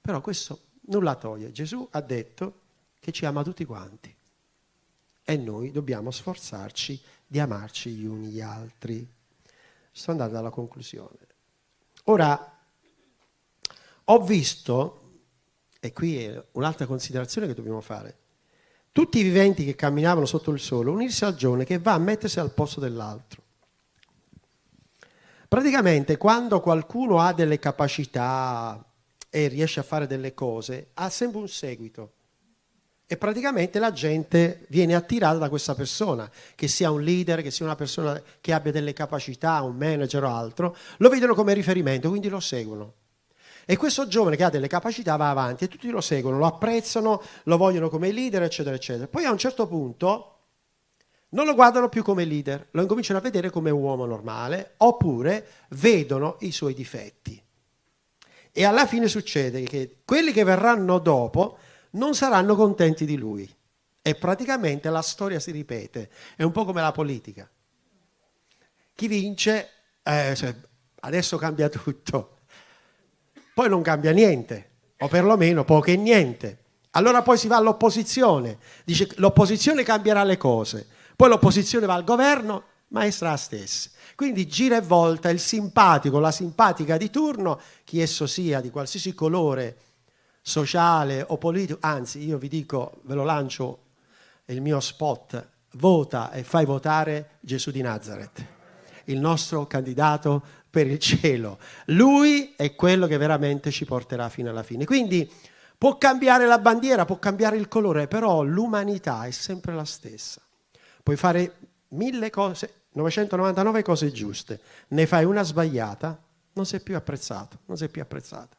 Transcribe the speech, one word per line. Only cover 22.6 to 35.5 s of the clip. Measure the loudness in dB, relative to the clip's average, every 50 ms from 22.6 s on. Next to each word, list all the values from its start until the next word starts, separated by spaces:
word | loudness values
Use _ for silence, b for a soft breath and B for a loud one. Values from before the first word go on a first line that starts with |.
| -4 -4 -4 -8
dell'altro. | -8 -8 -8 -8 -10 -12 -14 -16 -20 _ -20 _ _ _ _ _ _ _ _ _ _ _ _ _ _ _ _ _ _ _ _ -20 _ _ _ _ _ _ _ _ _ b b b b b b b b b b b b b
Praticamente, | 0 2 2 2 2 4 4 4 4 4 2 0 -2
quando | 2 4 2 2 2 2 0 0 0
qualcuno | 2 2 0 0 -2 -6 -6 -4 0 2 4 4
ha | 4 2
delle | 2 2 0 0 0
capacità | -2 -2 -6 -2 -2 -2 -2 -2 -6 -8 -6 -6 -4 -4 -2 -2 -4 -4 -6 -6 -8 -8 -10 -12 -14 -20 _ _ _ _ _ _ _ -20 _
e | -4 -2 -2
riesce | -2 0 -2 -4 -2 -2 -6
a | -8
fare | -6 -4 -6 -4
delle | -4 -6 -8 -8 -10 -8
cose, | -6 -6 -6 -6 -6 -8 -10 -12 -14 -14 _ _
ha | -8 -8 -8
sempre | -4 -4 -4 -4 -4 -8
un | -12
seguito. | -10 -12 -12 -10 -10 -12 -12 -16 -18 _ -18 -20 -20 _ _ _ _ _ _ _ _ _ _ _ _ _ _ _ _ _ _ _
E | _ -8
praticamente | -6 -4 -4 -4 -4 -4 -2 -2 -2 -2 -2 -2 -2
la | -2 -2 -2
gente | -2 -4 -2 -2 -2 -2 2 2 4 4 2 0 -8 -16
viene | _ 0 0 2 4 2
attirata | 0 0 -2 -2 0 2 2 2
da | 2 -2
questa | -4